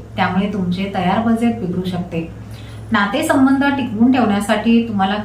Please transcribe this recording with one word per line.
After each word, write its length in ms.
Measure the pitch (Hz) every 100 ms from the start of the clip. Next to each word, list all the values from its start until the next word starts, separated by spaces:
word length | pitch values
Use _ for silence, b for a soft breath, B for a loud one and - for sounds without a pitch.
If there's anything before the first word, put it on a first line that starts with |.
| - -
त्यामुळे 360 | 180 180 202
तुमचे 400 | 196 175 180 196
तयार 240 | 190 180 220
बजेट 420 | 226 226 233 -
बिघडू 240 | 175 180
शकते. 480 | 180 175 - 165 165 - B B B B -
नातेसंबंध 720 | 220 202 277 320 294 262 269
टिकवून 480 | 277 - 220 208 240
ठेवण्यासाठी 760 | 254 214 202 202 208 233 233 226
तुम्हाला 280 | 196 190 214